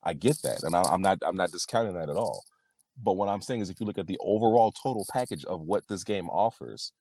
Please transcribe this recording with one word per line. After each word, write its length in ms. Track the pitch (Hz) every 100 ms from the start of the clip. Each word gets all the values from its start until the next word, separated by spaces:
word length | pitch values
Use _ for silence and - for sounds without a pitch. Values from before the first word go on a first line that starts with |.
I 80 | 87
get 280 | 76 117 156
that, 200 | 69 53
and 140 | 80 87
I, 60 |
I'm 200 | 90 90
not, 160 | 95 95 -
I'm 80 |
not 160 | 95 90
discounting 440 | 87 - 113 113
that 140 | 87 78
at 80 | 82
all. 280 | 113 - - _ _ _ _ -
But 120 | 107
what 140 | 95 101
I'm 120 | 101
saying 200 | - 123
is 80 | 95
if 100 | 95
you 60 | 104
look 120 | 104
at 80 | 90
the 120 | 95
overall 500 | - 107 113 117 110
total 340 | - 135 113 98
package 340 | 127 127 85 -
of 160 | 90
what 260 | 80 95 -
this 160 | 101
game 240 | - 101 87
offers 640 | 87 110 - 60 53 - _